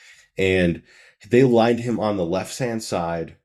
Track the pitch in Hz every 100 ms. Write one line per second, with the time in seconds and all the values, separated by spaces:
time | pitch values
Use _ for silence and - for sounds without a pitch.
0 | - - _ - 95 92 87 80 - _
1 | - _ 98 120 131 117 113 117 120 107
2 | 107 101 85 95 92 - 127 113 - 95
3 | 85 85 80 -